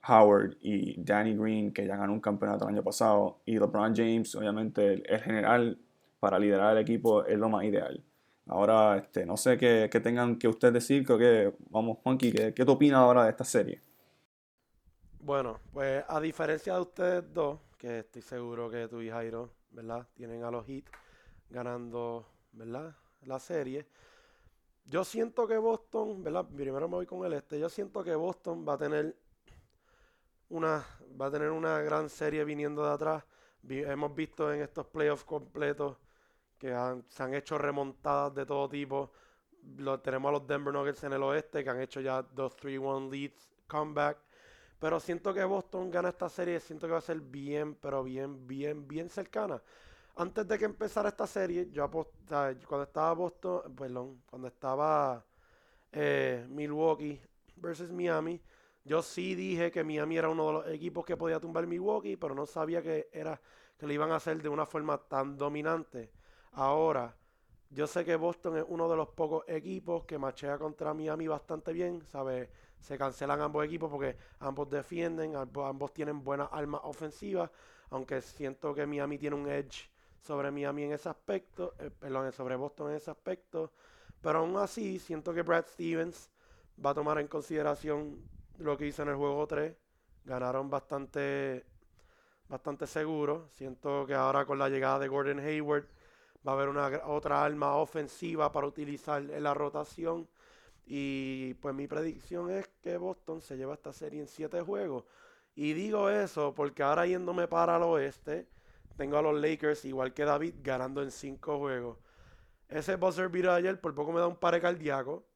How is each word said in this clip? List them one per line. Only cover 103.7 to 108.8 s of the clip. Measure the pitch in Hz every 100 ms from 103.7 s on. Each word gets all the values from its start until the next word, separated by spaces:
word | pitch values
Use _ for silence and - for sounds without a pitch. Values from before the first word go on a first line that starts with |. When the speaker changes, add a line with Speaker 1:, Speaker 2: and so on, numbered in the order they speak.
| 151
Speaker 2:
esta | -
serie | 143 156 151
en | 143
siete | - 156 170
juegos. | 170 202 190 131 - - - _ _ -
Y | 147
digo | 156 208 214 202
eso | 208 190 - 147 135
porque | 143 131
ahora | 143 156 175
yéndome | 180 180 175 170
para | 170 170 170
el |
oeste, | 170 160 139 - - 160 - - - -